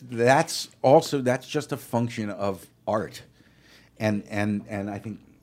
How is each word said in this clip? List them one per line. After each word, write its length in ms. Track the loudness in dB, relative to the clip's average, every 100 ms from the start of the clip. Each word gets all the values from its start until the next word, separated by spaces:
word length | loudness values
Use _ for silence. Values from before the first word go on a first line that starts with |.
| -8
that's 600 | 2 4 6 4 -4 -10 _
also, 400 | 6 6 6 -2
that's 260 | 0 -2 -2
just 240 | -6 -4
a 60 | -8
function 520 | -4 -2 -2 -4 -8
of 340 | -4 -4 -4 -10 _ -4
art. 340 | -2 -4 -12 -20 _ _ _ _ -20 _ -4
And, 240 | -2 -2 -4
and, 340 | -4 -2 -4 -6
and 220 | -8 -8
I 80 | -8
think, 220 | -10 -14 -18 _